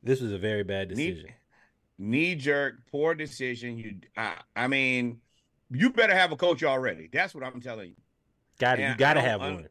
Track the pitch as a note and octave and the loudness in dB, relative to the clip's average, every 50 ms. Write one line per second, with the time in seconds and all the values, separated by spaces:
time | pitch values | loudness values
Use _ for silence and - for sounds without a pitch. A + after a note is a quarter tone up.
0 | - A#2+ C3+ B2+ B2 A2+ G2+ F#2+ F2+ G#2+ G#2+ G#2 G2+ F2+ G2 F#2+ G2 F#2+ G2 A#2 | 2 2 0 2 2 -4 -4 -2 -2 -2 0 -2 -2 -2 -4 -4 -4 -6 -4 -4
1 | D3+ F3 F3+ E3 D#2+ - - _ _ _ _ _ _ _ _ _ _ _ _ _ | -4 -4 -4 -6 -12 -20 -20 _ _ _ _ _ _ _ _ _ _ _ _ _
2 | F#2+ G#2 A#2 C#3 D#3+ F3 F3+ D#3 C3 C#3+ D3 C#3+ C#3+ C#3 A#2+ A#2+ _ _ - C#3+ | -4 -2 0 2 2 0 0 -2 0 0 2 2 0 -2 -4 -8 _ _ -4 0
3 | D3 D#3+ E3 D#3 D3+ D3 - - C3 B2+ B2 A#2 A#2 B2 A#2 A2+ A2+ G#2+ G#2 F2+ | 0 0 0 -2 -6 -12 -8 -6 -6 -6 -6 -6 -8 -10 -10 -10 -10 -12 -14 -14
4 | - _ _ - A2+ G#2 E2+ - - _ _ G#2 A#2+ B2+ C#3 C3+ C3+ C3 B2+ B2 | -18 _ _ -6 -6 -6 -6 -8 -14 _ _ -4 -2 0 2 2 2 2 0 0
5 | A#2+ A#2+ A#2 A#2 _ _ _ _ _ _ _ _ _ _ B2 B2+ F#3 B3+ B3+ - | -2 -2 -6 -8 _ _ _ _ _ _ _ _ _ _ -2 2 2 2 4 4
6 | A3+ G#3+ F#3+ F#3 F#3 F3 D#3 C3+ F3+ F3 E3+ B2+ D#3 D3+ C3+ C3 C3 B2 F#2 D#2 | 4 4 6 4 4 2 2 0 2 2 2 2 2 0 0 2 0 -2 -4 -4
7 | D#2+ D#2+ - D3 F3+ F#3+ - D#3 C3 C3 B2+ B2 A#2 B2+ A#2 A2 G2+ F2 - _ | -10 -6 -2 -2 -2 -2 -4 -10 -12 -10 -12 -12 -12 -12 -12 -12 -14 -16 -18 _
8 | _ _ _ _ _ _ _ _ _ _ _ _ B2+ B2 C3 - C3+ C3+ C3 A2+ | _ _ _ _ _ _ _ _ _ _ _ _ 2 4 4 4 2 0 2 4
9 | C3 C#3 D#3+ D#3 B2 B2+ A2 G2+ F#2+ C#3+ F#2+ F2 D#2 D2 | 4 4 6 4 4 2 2 0 -2 -6 -8 -8 -12 -16